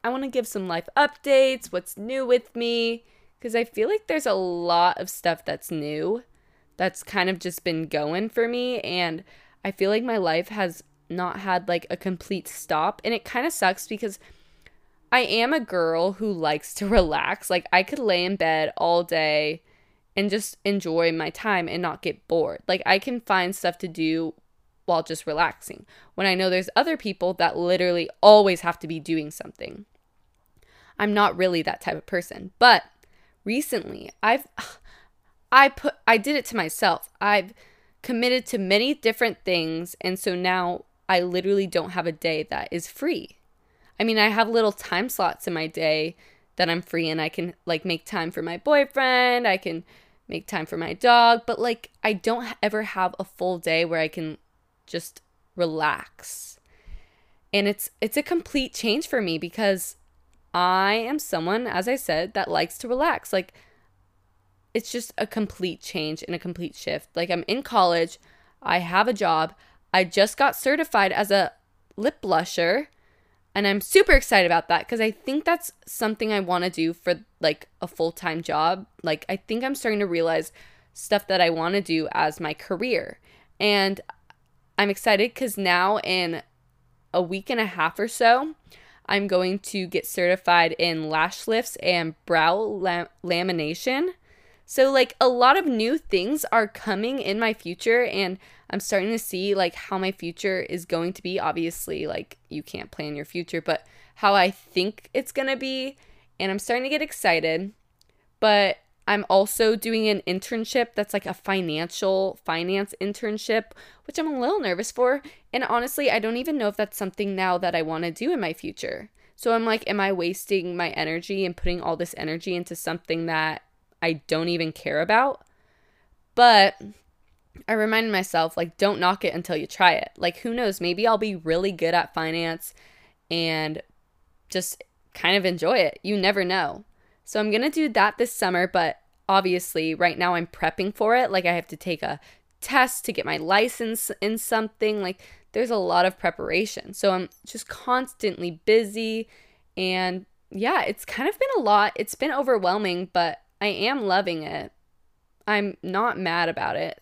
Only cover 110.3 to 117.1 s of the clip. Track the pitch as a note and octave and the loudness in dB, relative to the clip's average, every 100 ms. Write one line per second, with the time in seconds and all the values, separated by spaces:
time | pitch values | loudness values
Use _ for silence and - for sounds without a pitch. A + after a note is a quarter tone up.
110.3 | F#3 - A3+ A3+ B3+ A#3+ - G#3 G3+ - | -6 -4 -6 -2 0 0 -2 -4 -4 -6
111.3 | F#3 - F#3+ E3+ D3+ E3+ - G3 F#3+ F#3+ | -10 -4 -2 -2 -4 -6 -2 0 2 0
112.3 | - - E3 F3 G3 G3+ - G3 G3+ A3 | -4 -6 -4 -2 -2 -4 -6 -8 -6 -6
113.3 | G#3+ - A3 G#3+ - - - - - D#4+ | -6 -2 -2 -2 -20 -20 -20 -12 -6 -4
114.3 | C4+ B3 G4+ A3+ F3+ A3+ - B3 C#4 D4+ | -2 -2 0 -2 -2 -4 0 2 2 -4
115.3 | - - B3 C4 A#3+ B3 - C#4+ A3+ A3 | -20 -8 -4 0 -2 -2 0 0 2 -2
116.3 | A#3+ C#4+ D4 G#3 G#3 G#3 - F#3+ | -4 -4 -2 -2 -2 -6 -4 -8